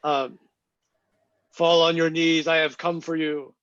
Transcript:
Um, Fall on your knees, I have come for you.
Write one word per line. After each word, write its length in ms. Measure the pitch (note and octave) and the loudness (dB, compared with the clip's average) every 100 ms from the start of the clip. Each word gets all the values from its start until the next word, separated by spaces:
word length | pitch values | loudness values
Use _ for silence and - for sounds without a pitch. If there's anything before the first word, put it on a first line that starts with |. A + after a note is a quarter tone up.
Um, 360 | D3 C#3+ C3 - _ _ _ _ _ _ _ _ _ _ _ | -2 -2 -4 -10 _ _ _ _ _ _ _ _ _ _ _
Fall 300 | - E3+ E3+ | -2 2 4
on 140 | E3 E3 | 4 2
your 120 | E3 | 0
knees, 380 | D#3+ E3 D#3+ D#3 | 0 0 0 0
I 100 | D#3+ | 0
have 200 | D#3 D3+ | 0 -2
come 240 | E3+ E3+ | -6 -6
for 140 | D#3+ | -6
you. 380 | E3 D#3 D3+ C3+ _ | -4 -4 -6 -10 _